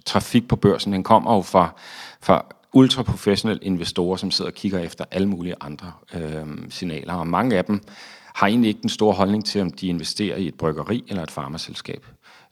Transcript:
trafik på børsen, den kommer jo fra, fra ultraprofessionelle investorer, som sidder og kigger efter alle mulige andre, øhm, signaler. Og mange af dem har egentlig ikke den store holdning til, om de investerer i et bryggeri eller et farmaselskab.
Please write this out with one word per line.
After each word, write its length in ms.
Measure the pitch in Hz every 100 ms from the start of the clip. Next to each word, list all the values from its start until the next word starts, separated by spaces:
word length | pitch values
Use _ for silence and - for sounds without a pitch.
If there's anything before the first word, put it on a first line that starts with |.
| -
trafik 420 | 101 - - -
på 80 | 135
børsen, 380 | 101 90 -
den 100 | 95
kommer 320 | 90 110 - 107
jo 60 |
fra, 320 | 87 95 85 - - - - -
fra 240 | - 82 - - _
ultraprofessionelle 880 | 135 131 - 110 95 104 98 110 95
investorer, 540 | 98 92 98 - 87 92
som 140 | 98
sidder 200 | - 90
og 40 | -
kigger 240 | 101 95
efter 260 | 85 - -
alle 160 | 92 101
mulige 280 | 90 90 -
andre, 300 | 71 73 90 80 _
øhm, 580 | 90 78 78 78 76 82
signaler. 420 | - 90 78 -
Og 140 | 87 82
mange 300 | 87 123 95
af 80 | 90
dem 160 | 104 - - - - - -
har 120 | 101
egentlig 200 | 117 113
ikke 140 | 104
den 80 | 113
store 240 | - 107
holdning 320 | 92 98 107 107
til, 160 | 104
om 100 | 90
de 160 | - 92
investerer 500 | 85 78 - 104 64
i 100 | 85
et 80 | -
bryggeri 480 | 82 76 - 120 -
eller 160 | 98
et 80 | 80
farmaselskab. 720 | - 69 76 - - - - - - _ - _